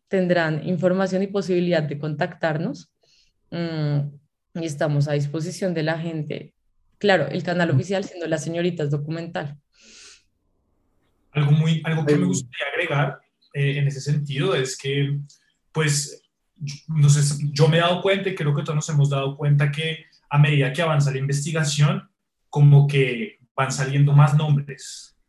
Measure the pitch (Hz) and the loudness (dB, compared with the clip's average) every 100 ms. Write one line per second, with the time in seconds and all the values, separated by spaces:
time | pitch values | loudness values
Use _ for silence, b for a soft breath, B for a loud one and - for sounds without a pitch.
0 | - 190 180 175 160 156 165 180 180 190 | -4 0 2 2 2 -2 -4 0 0 2
1 | 185 185 196 202 170 175 175 160 151 143 | 0 0 -2 -2 0 0 2 0 0 -6
2 | 156 147 180 - 165 151 208 285 - _ | -6 -4 -6 -2 -2 -2 -4 -8 -16 _
3 | b b b _ _ 170 170 156 151 143 | b b b _ _ -8 -6 -2 0 0
4 | 143 - _ _ _ 170 165 147 156 143 | -2 -10 _ _ _ -8 -8 -2 0 2
5 | 147 147 143 160 175 175 190 165 156 165 | 0 0 -2 -4 -6 -4 -4 -2 -2 -2
6 | 165 160 147 - - _ _ _ _ - | -6 -6 -8 -10 -12 _ _ _ _ -2
7 | 202 180 143 180 180 175 170 131 151 196 | 2 2 0 -4 -4 0 2 2 0 -4
8 | 196 175 160 156 147 170 180 170 147 147 | -4 -8 -4 -4 -4 -2 -2 -2 -4 -4
9 | 147 165 170 180 147 147 _ B B B | -4 -8 -8 -8 -10 -12 _ B B B
10 | B B _ _ _ _ _ _ _ _ | B B _ _ _ _ _ _ _ _
11 | _ _ _ 151 143 156 160 160 165 160 | _ _ _ -2 4 4 4 0 -2 -2
12 | 147 147 185 - - - 143 156 170 143 | 2 2 2 -2 -6 -10 -6 -4 -2 0
13 | 143 - _ _ _ 143 139 143 139 - | -2 -4 _ _ _ -4 -2 0 -2 -2
14 | 147 147 - 135 190 147 131 - 139 139 | -2 -2 -2 -2 0 0 -2 -6 -4 -2
15 | 139 143 - b b b _ 160 151 143 | -2 -4 -8 b b b _ -2 0 0
16 | 143 - _ _ _ - 143 - - 156 | -4 -12 _ _ _ -14 -12 -12 -4 4
17 | 143 147 143 - 143 135 156 165 175 185 | 6 6 2 -2 -4 2 4 4 2 0
18 | 196 196 190 185 147 151 160 151 - 147 | 0 0 -2 -2 -2 -2 -2 -4 0 2
19 | 143 139 139 143 147 143 147 151 160 160 | 2 0 -4 -2 2 2 2 -2 -6 -6
20 | B B B 147 151 143 127 - 160 143 | B B B 4 4 4 0 0 0 2
21 | 139 135 139 139 170 156 147 147 151 185 | 0 -2 -4 -4 -2 -2 -2 2 2 2
22 | - _ _ _ _ 147 143 143 143 139 | -8 _ _ _ _ 4 8 8 6 2
23 | 123 117 107 _ _ - 127 - 135 143 | 0 -2 -8 _ _ -4 -4 -2 -2 2
24 | 143 143 147 151 151 143 - - - - | 4 6 6 4 2 0 -2 -14 -16 -18
25 | - _ | -20 _